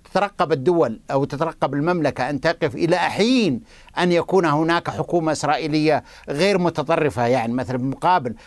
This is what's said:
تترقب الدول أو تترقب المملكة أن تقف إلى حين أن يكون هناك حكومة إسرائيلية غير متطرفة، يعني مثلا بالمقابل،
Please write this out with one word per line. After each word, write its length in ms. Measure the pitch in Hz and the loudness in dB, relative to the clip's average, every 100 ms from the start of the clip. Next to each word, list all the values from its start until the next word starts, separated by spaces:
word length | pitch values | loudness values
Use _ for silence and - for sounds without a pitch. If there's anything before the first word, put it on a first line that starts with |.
تترقب 480 | - 190 196 - 170 | -6 -2 -2 -2 -2
الدول 480 | 151 131 170 139 110 - | 0 2 2 2 -2 -4
أو 140 | 139 | -2
تترقب 500 | 143 139 160 151 151 | -2 -4 -6 -2 -2
المملكة 560 | 143 160 180 160 156 131 | 0 0 0 0 -2 -4
أن 100 | 147 | -2
تقف 340 | 160 170 151 | -2 0 -2
إلى 220 | 110 165 180 | -2 0 0
حين 640 | 170 - 220 262 202 120 - - - - | 0 0 2 2 2 -2 -6 -20 -10 -2
أن 140 | 175 | 2
يكون 320 | 170 - 190 | 2 2 2
هناك 460 | 170 147 160 170 165 | 2 2 2 0 -2
حكومة 420 | 110 147 170 160 | -6 -2 -2 0
إسرائيلية 720 | 151 147 147 156 151 156 143 - - - | -2 0 -2 0 0 2 0 -2 -14 -8
غير 300 | 143 190 196 | 0 2 2
متطرفة، 680 | 175 - 143 165 151 127 120 | 0 -2 -2 0 0 0 2
يعني 260 | 127 113 | 2 0
مثلا 240 | 123 120 123 | -4 -4 -4
بالمقابل، 580 | 131 131 170 180 127 110 | -4 -2 0 0 0 -8